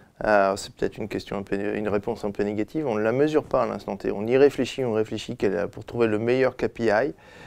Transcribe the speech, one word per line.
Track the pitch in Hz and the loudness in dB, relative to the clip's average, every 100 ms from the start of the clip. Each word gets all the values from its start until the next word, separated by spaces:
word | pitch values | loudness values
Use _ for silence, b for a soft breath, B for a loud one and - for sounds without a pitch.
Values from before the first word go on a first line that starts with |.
| B _ 110 | B _ 4
Euh, | 104 98 98 | 4 4 2
c'est | - | -6
peut-être | - 104 - | -4 -4 -4
une | 110 | -6
question | 101 - 101 | -6 -6 -8
un | |
peu, | 98 101 | -4 -2
une | 101 107 104 | -2 -2 0
réponse | 101 101 110 107 | -2 -2 -4 -6
un | |
peu | 101 | -2
négative, | 104 104 107 156 147 | -2 -2 -4 -2 -2
on | 107 | 0
ne | |
la | 110 | 2
mesure | 123 151 151 - | 2 2 2 2
pas | 135 | 0
à | 113 | 0
l'instant | 104 - 98 | -2 -6 -4
T. | 110 | -4
On | 104 107 | -4 2
y | 131 | 6
réfléchit, | 143 - 123 - | 6 4 -4 -2
on | 127 | -2
réfléchit | 110 110 110 - 120 | 0 -2 -6 -8 -2
quelle, | 107 95 95 | -2 0 -4
pour | - 110 | -8 -10
trouver | 120 117 | 0 0
le | 107 | 2
meilleur | 113 127 131 - | 0 2 2 0
K | 113 | -6
P | - 113 | -2 2
I. | 104 143 - B B | 2 0 -6 B B